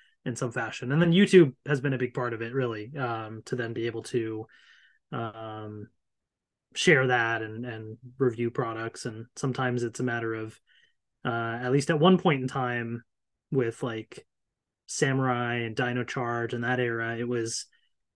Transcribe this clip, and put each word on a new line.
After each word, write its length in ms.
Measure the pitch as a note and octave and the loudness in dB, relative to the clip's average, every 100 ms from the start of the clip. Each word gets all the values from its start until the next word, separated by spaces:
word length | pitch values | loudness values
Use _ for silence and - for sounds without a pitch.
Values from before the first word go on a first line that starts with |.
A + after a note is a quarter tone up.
| _ _ - | _ _ -8
in 100 | A#2 | -4
some 160 | B2+ | -4
fashion. 400 | A#2+ A2+ - B2 | -4 -6 -6 0
And 80 | D3 | 4
then 120 | F3 | 6
YouTube 420 | E3+ G3+ F#3+ D3+ - - | 6 8 10 8 4 -2
has 140 | C#3+ | 0
been 140 | C#3 | 0
a 40 | C3 | 0
big 140 | B2 | -2
part 220 | B2+ A#2+ | -2 -4
of 80 | A2+ | -4
it, 100 | A#2 | -4
really, 420 | C3 B2 A2 G#2+ C#3+ | -2 -2 -2 -8 -6
um, 460 | B2+ A2+ A2 A2 - | -4 -4 -6 -12 -6
to 100 | B2 | -4
then 160 | A#2 | -4
be 140 | A#2 A#2 | -4 -4
able 160 | A2+ | -4
to, 420 | G#2+ B2 A2+ A2 A2+ _ - - - _ _ | -4 -2 -2 -4 -10 _ -20 -20 -20 _ _
um, 760 | C3 A2+ A2 A2 A2 G#2+ G#2 G2+ _ _ _ _ _ _ _ _ | -8 -6 -8 -12 -10 -12 -12 -14 _ _ _ _ _ _ _ _
share 320 | - - D3 C3 | 0 4 6 4
that 340 | B2 A2+ A2+ | 2 2 -2
and, 240 | A2 A2 | -4 -8
and 320 | B2 A2 A2 A2+ B2 B2+ | -10 -10 -12 -14 -16 -2
review 320 | C3 A2+ A#2 | 0 2 -2
products. 560 | A#2 A#2 A2+ A2+ - - | -2 -4 -4 -8 -8 -10
And 200 | A2 A#2 - | -10 -12 -6
sometimes 460 | C#3+ B2 B2+ B2 | -4 0 0 0
it's 180 | A#2+ - | -2 -2
a 40 | |
matter 300 | B2 A#2 A2+ | -4 -2 -4
of, 260 | A2+ A2 - _ _ _ _ _ _ | -4 -8 -12 _ _ _ _ _ _
uh, 340 | - A#2 A2+ A#2 | -4 -2 -2 -4
at 120 | B2 | 0
least 180 | C#3 C#3 | 2 2
at 80 | E3 | 6
one 200 | E3 F#3 | 8 8
point 240 | F3+ C#3 | 6 2
in 60 | C3 | 0
time 540 | C3+ B2 A#2+ A#2 A#2 - _ _ _ _ | -2 -2 -2 -4 -6 -10 _ _ _ _
with, 320 | C3+ A#2 A2+ | 0 0 -2
like, 440 | C3 A2+ A2 - - _ _ _ _ _ - | -4 -6 -8 -14 -20 _ _ _ _ _ -12
Samurai 720 | - C#3+ C3+ C3 A#2+ A#2+ A#2+ | -2 0 2 2 0 -2 -2
and 140 | A#2 | -4
Dino 300 | A2 B2 B2 | -2 -2 -2
Charge 500 | A#2+ - A#2+ A#2+ A#2 | -2 -4 -2 -2 -2
and 80 | A#2+ | -2
that 160 | A#2+ B2 | -2 0
era, 380 | B2 A#2 A2+ A#2 | 0 -2 -4 -4
it 100 | A#2+ | -2
was 400 | B2 A2+ - - _ _ _ _ | -2 -2 -6 -10 _ _ _ _